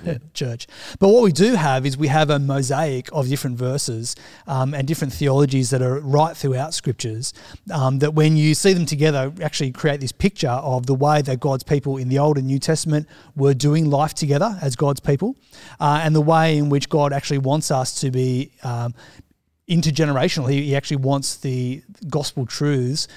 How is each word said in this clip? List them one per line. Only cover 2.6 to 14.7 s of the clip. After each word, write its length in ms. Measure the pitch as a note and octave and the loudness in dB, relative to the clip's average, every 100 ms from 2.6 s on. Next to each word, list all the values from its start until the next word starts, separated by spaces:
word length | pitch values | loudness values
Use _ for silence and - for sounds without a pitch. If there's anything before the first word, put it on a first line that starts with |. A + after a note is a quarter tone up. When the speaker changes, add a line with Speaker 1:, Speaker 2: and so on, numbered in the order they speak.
| B2+ C#3 D#3 B2+ - | -2 -2 -2 -4 -4
Speaker 2:
of 140 | D#3 B2+ | -4 -2
different 300 | C#3 C3+ A#2+ | -2 -4 -4
verses, 560 | B2+ C#3 - A2+ A#2+ - - - - | -4 -2 -4 -6 -8 -12 -16 -16 -6
um, 280 | C3+ C3 | -2 -2
and 120 | C#3+ C3+ | -2 -4
different 260 | E3 C#3 | -2 -4
theologies 580 | - C#3+ C3+ C#3+ C3+ B2 | -2 2 2 2 2 0
that 120 | C3 | 0
are 160 | B2+ C3+ | 0 -2
right 380 | C#3+ D3 E3 - | 0 2 0 -2
throughout 360 | C#3 B2+ D#3 | -4 -4 -4
scriptures, 640 | - C#3 A2+ A#2 A2 C3+ - - - - | -6 -4 -4 -6 -8 -10 -12 -20 -20 -6
um, 260 | D3 C3 C3+ | 0 0 2
that 160 | D3 | 2
when 220 | D#3 D#3 D#3 | 4 4 4
you 180 | D3+ | 4
see 200 | D3+ G3 | 4 4
them 120 | F3+ D#3 | 2 0
together 460 | C#3+ D#3 C#3 C3+ E3+ | 0 2 2 -2 -6
actually 300 | D#3 - C3+ | -6 -4 -4
create 280 | B2+ D#3 C#3+ | -2 -2 -2
this 120 | C3 | -6
picture 380 | - G3+ - C#3 | -2 -2 0 -2
of 360 | B2 C#3+ B2+ B2 | -2 0 -2 0
the 80 | |
way 260 | C3 C#3+ D3+ | 2 2 2
that 200 | C3+ B2+ | 0 -2
God's 240 | D3 C3+ | -2 -2
people 320 | - D3 C#3+ C3+ | 0 -2 -2 -4
in 120 | B2+ | 0
the 100 | C#3 | 2
Old 180 | D3+ C#3+ | 2 2
and 80 | C3 | 0
New 140 | C3+ | -2
Testament 480 | - D#3+ D#3+ D3 D3+ - - | 0 -2 0 -2 -2 -14 -12
were 180 | C#3+ C#3 | 0 2
doing 380 | B2+ C#3+ D#3 D3+ | 4 2 2 2
life 240 | C#3+ D#3 | 2 0
together 420 | - D3 C#3+ A3 F#3+ | -2 0 0 0 -2
as 140 | C#3 | -4